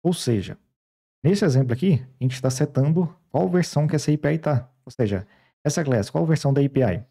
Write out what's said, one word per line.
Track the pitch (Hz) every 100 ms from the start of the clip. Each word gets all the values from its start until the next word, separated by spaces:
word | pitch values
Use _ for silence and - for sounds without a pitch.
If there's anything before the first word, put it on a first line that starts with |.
Ou | 170
seja, | 175 - 110 - - _ _ _ _ _ _
nesse | 143 202 190
exemplo | 127 131
aqui, | 120 190 143 - _
a |
gente | 127 127
tá | 127
setando | 127 147 - 143 165 165 - _
qual | 139 185
versão | 180 165 147 151
que | 151
essa | -
A | 151
P | 147
I | 160
tá. | 156 131 - _ -
Ou |
seja, | - 110 98 101 _ _ _ 147
essa | 175
class, | 147 120 98
qual | 156 165
versão | 151 143
da | 135
A | 139
P | 135
I? | 117 90 -